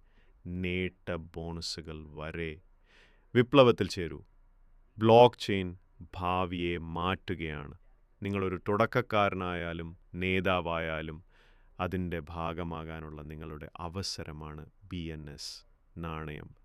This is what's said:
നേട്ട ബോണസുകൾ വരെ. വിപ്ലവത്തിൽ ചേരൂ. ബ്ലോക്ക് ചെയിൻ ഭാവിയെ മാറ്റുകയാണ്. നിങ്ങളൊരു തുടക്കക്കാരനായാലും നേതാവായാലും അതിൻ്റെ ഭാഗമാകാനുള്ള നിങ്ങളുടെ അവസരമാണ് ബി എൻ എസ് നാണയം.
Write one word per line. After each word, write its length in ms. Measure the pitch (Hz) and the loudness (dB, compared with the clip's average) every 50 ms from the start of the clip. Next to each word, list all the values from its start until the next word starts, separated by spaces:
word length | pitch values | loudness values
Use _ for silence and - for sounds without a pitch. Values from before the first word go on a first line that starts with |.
| - - _ - - - - - - | -16 -20 _ -20 -20 -20 -20 -14 -10
നേട്ട 680 | 90 87 92 92 90 90 90 92 87 - _ _ 92 87 | -8 -6 -4 -2 -2 0 0 -2 -4 -6 _ _ -6 -6
ബോണസുകൾ 880 | 82 80 85 - 85 82 85 85 82 - - - 85 78 80 78 78 78 76 73 | -6 -8 -10 -10 -8 -8 -6 -6 -6 -6 -8 -8 -8 -10 -12 -12 -12 -14 -14 -12
വരെ. 420 | 76 76 80 87 85 82 78 78 - - - - _ _ _ - - - - _ _ _ _ - | -10 -8 -6 -6 -6 -6 -6 -8 -10 -16 -20 -20 _ _ _ -20 -20 -20 -20 _ _ _ _ 2
വിപ്ലവത്തിൽ 540 | 120 120 - - 139 127 120 - - 98 87 | 2 4 8 8 10 10 10 8 6 2 -2
ചേരൂ. 360 | - 98 85 76 73 71 - - - - - - - - - - - - - _ - 107 | -2 -4 -6 -6 -8 -12 -14 -18 -20 -20 -20 -20 -20 -20 -20 -20 -20 -20 -20 _ -4 2
ബ്ലോക്ക് 380 | 110 110 113 120 123 117 - - | 6 10 12 12 12 10 8 2
ചെയിൻ 380 | - - 101 95 92 90 87 - - _ _ - 82 - - | -2 -2 0 0 -2 -4 -8 -12 -18 _ _ -20 -18 -12 -8
ഭാവിയെ 600 | 92 90 90 90 92 92 85 90 87 87 87 87 80 | -4 -2 0 0 0 0 0 -2 -2 -2 -2 -2 -4
മാറ്റുകയാണ്. 960 | 82 82 82 85 87 92 95 - - - 90 80 82 78 76 73 71 - - - - - - _ _ _ _ - | -6 -6 -4 -2 0 0 0 -2 -4 -6 -6 -6 -6 -6 -6 -8 -10 -12 -14 -18 -20 -20 -20 _ _ _ _ -8
നിങ്ങളൊരു 380 | 101 98 101 98 95 92 92 85 - 107 | -6 -4 -2 0 0 -2 -2 -2 0 2
തുടക്കക്കാരനായാലും 1300 | 104 104 113 113 - 127 110 - 110 104 101 98 92 95 92 90 87 85 85 85 82 85 85 82 87 - - - - | 4 4 4 4 2 0 0 2 2 4 4 4 2 0 -2 -2 -2 -4 -4 -4 -6 -6 -8 -10 -12 -16 -16 -12 -6
നേതാവായാലും 1080 | 90 92 92 92 95 87 95 92 90 82 85 85 82 82 80 80 78 80 80 78 82 - - - - - - - - - - - - | -2 0 2 2 2 4 2 2 2 0 0 -2 -2 -2 -2 -4 -4 -6 -8 -10 -12 -16 -20 -20 -20 -20 -20 -20 -20 -20 -14 -6 -4
അതിൻ്റെ 400 | 92 87 95 92 90 85 85 82 | -4 -2 -2 -2 -2 -2 -4 -6
ഭാഗമാകാനുള്ള 1040 | 73 76 80 85 85 85 82 85 87 82 82 82 80 80 80 80 78 78 76 76 | -6 -8 -6 -6 -4 -4 -4 -4 -6 -6 -6 -8 -8 -10 -10 -10 -10 -12 -12 -12
നിങ്ങളുടെ 460 | 73 76 78 76 80 80 78 73 76 - - | -12 -12 -12 -10 -10 -10 -10 -12 -12 -14 -12
അവസരമാണ് 920 | - 85 85 80 98 92 - - - 80 80 76 76 78 76 76 76 76 - - - 101 | -10 -10 -6 -6 -4 -4 -4 -6 -8 -8 -10 -10 -10 -10 -10 -12 -12 -14 -18 -20 -20 -12
ബി 120 | 92 92 | -8 -6
എൻ 340 | 87 80 80 78 76 73 73 | -6 -6 -6 -8 -8 -10 -12
എസ് 340 | 71 65 - - - - - - _ _ _ _ - 82 | -12 -12 -12 -12 -12 -14 -18 -20 _ _ _ _ -12 -10
നാണയം. 520 | 85 82 80 78 78 76 73 - - - - - | -8 -6 -6 -6 -8 -8 -10 -10 -12 -16 -18 -20